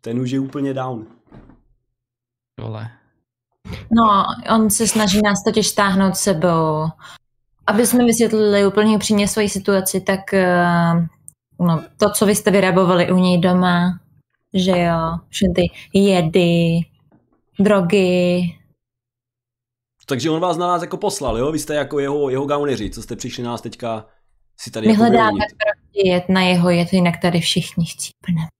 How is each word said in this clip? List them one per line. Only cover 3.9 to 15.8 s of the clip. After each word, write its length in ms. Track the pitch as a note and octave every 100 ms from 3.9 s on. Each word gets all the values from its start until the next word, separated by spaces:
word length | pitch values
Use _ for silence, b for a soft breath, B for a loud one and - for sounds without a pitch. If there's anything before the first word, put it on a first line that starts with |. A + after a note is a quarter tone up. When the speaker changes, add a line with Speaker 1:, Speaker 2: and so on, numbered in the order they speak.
Speaker 3:
No, 340 | A3+ A3+ G3 - - - A3
on 140 | A3
se 180 | - G#3+
snaží 340 | A3 G#3+ G3+
nás 220 | G#3 G3
totiž 280 | A3+ A3 G3+
táhnout 440 | - G3+ F#3+ F#3+ F3+
sebou. 680 | - E3 F3 E3 D#3+ D#3 D#3+ - B B _ _ _ _ -
Aby 200 | G#3 A#3
jsme 180 | B3 A#3+
vysvětlili 600 | A3+ A3+ A3 G#3 G3+ G3+
úplně 280 | G3 G#3+ G#3+
upřímně 320 | - G#3 G3+
svoji 220 | - G#3
situaci, 520 | G3 G3 G3 F#3+ F#3+
tak, 320 | F#3+ F#3+ -
eh, 600 | G3 F#3 F3 F3 F3 E3+ E3+ E3+ _ - _ _ -
no, 240 | F3 E3 - _
to, 120 | G#3
co 140 | G#3 G3+
vy 100 | G3+
jste 160 | -
vyrabovali 600 | G3 F#3 F3+ F3+ F3+ F3
u 40 | F#3
něj 200 | F3+ F3+
doma, 580 | F3+ F3+ F3+ F3 F3+ F3 _ _ _ _ _
že 180 | F#3+ F#3
jo, 460 | F3+ E3+ E3 E3 E3 _
všechny 240 | - F#3
ty 460 | F3 F3 -